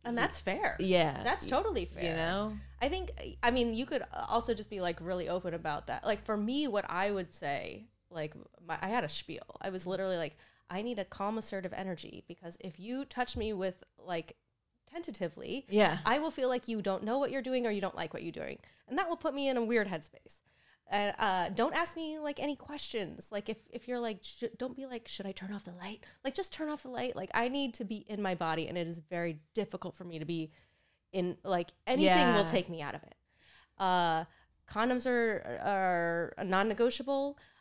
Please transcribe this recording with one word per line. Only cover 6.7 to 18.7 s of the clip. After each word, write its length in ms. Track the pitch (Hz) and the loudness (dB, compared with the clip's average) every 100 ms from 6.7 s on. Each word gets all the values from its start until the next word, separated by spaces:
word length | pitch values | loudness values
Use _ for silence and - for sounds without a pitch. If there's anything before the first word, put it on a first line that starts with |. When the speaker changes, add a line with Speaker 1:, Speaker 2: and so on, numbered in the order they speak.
| 208 - | 0 0
Speaker 1:
I 220 | 175 196 | 0 2
would 200 | 202 180 | 0 -4
say, 520 | - 151 139 - 208 226 _ _ | -6 -2 -2 -4 -10 -16 _ _
like, 240 | 170 156 156 - - 170 | -6 -6 -8 -18 -18 -8
my, 100 | 160 | -6
I 60 | 180 | -2
had 160 | 233 | 0
a 40 | 160 | 0
spiel. 360 | - - 165 - - | -4 -8 -10 -12 -8
I 100 | - | -6
was 160 | 185 175 | -4 -2
literally 300 | 185 190 180 | -2 0 0
like, 200 | 151 - - _ - | -2 -6 -20 _ -8
"I 140 | 180 | -6
need 160 | 226 220 | -4 -4
a 60 | |
calm, 340 | 190 - 202 220 | -4 -4 -2 -2
assertive 340 | - 196 185 | -4 -4 -4
energy, 520 | 185 190 165 - - - | -4 -4 -6 -8 -14 -14
because 300 | 175 170 170 | -14 -12 -10
if 220 | 190 156 | -10 -10
you 240 | 202 254 | -6 -6
touch 320 | 277 - 247 - | -4 -4 -4 -2
me 160 | 220 | -2
with, 320 | 208 190 185 - _ | 0 -2 -4 -12 _
like, 380 | 139 170 160 - _ _ _ _ _ | -6 -4 -6 -14 _ _ _ _ _
tentatively, 800 | 330 339 214 175 156 - 240 269 | -10 -8 -4 -4 -4 -6 -6 2
Speaker 2:
Yeah. 280 | 202 190 180 | 6 6 4
Speaker 1:
I 140 | 151 269 | 4 4
will 120 | 311 | 2
feel 180 | 294 254 | 0 0
like 200 | 247 233 | 0 -2
you 140 | 220 | -2
don't 220 | 196 190 | 0 0
know 140 | 208 254 | 0 0
what 120 | 277 | 0
you're 100 | 269 | 0
doing 240 | 254 254 233 | 0 0 2
or 40 | |
you 100 | 208 | 0
don't 140 | 190 | -2
like 180 | - 165 | -2 -6
what 100 | - | -6
you're 100 | 170 | -8
doing. 260 | - 156 - - | -6 -6 -8 -14